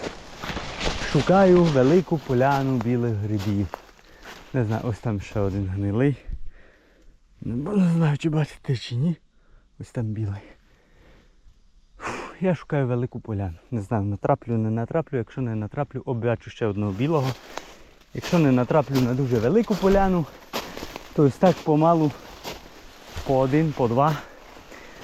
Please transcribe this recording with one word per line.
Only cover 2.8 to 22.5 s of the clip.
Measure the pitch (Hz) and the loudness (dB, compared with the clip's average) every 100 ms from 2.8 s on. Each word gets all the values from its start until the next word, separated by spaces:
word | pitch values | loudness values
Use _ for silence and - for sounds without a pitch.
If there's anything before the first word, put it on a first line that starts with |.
| 113 123 120 | 0 0 0
грибів. | 104 104 107 98 101 98 - - - - - - - - | -2 -2 -2 -2 -2 -2 -6 -16 -20 -20 -20 -20 -20 -6
Не | 135 | -2
знаю, | 107 110 | -2 -2
ось | 123 104 | -4 -6
там | 123 101 | -4 -6
ще | - 110 | -6 -4
один | 98 95 95 | -2 -2 -4
гнилий. | 95 101 104 143 127 - - - - - _ _ _ - _ _ _ | -4 -2 0 0 -2 -8 -8 -8 -10 -20 _ _ _ -20 _ _ _
Не, | - | -8
бо | 117 151 | -6 -2
не | 208 175 | 2 2
знаю, | 165 160 147 | 4 2 0
чи | 165 | 0
бачите, | 156 143 - - 123 | 0 -2 -6 -4 -4
чи | - | -4
ні. | 120 165 160 _ _ _ - _ _ | -2 -2 -2 _ _ _ -20 _ _
Ось | - | -12
там | - 110 | -6 -6
білий. | 107 104 101 - - _ _ _ _ - - _ _ - _ _ _ _ - | -4 -4 -6 -12 -20 _ _ _ _ -20 -20 _ _ -20 _ _ _ _ -14
Фу, | - - - - | -12 -10 -12 -4
я | 185 | -2
шукаю | 165 - 147 127 | -2 -2 -2 0
велику | 123 123 - | -2 -4 -8
поляну. | - 101 95 82 _ | -6 -4 -4 -8 _
Не | 120 | -8
знаю, | 98 110 | -2 -2
натраплю, | 101 101 - 143 120 117 | -2 -2 -2 -2 -2 -2
не | 110 | -2
натраплю. | 110 117 165 - 131 | -2 -2 -4 -4 -6
Якщо | 110 - | -6 -6
не | 123 | -4
натраплю, | 110 104 143 143 131 - | -4 -6 -6 -6 -8 -6
оббачу | 120 120 113 - | -4 -2 -2 -6
ще | - 113 | -4 -4
одного | 98 104 | -2 -4
білого. | 95 143 160 131 123 - - - - - - _ | -2 0 0 -2 -6 -12 -16 -16 -20 -20 -20 _
Якщо | - - 175 | -12 0 2
не | 151 | 4
натраплю | 127 123 127 135 139 | 4 4 0 2 0
на | 123 | 2
дуже | 127 135 120 | 0 0 2
велику | 113 208 226 | 4 2 2
поляну... | 185 190 196 196 180 160 - - - - - - - - | 0 4 4 4 2 -2 -10 -12 -10 -10 -14 -14 -14 -6
То | - | 2
ось | 139 | 2
так | - 185 160 | 6 2 2
помалу, | - 151 160 170 151 - - - - | 2 4 4 4 2 -2 -18 -16 -14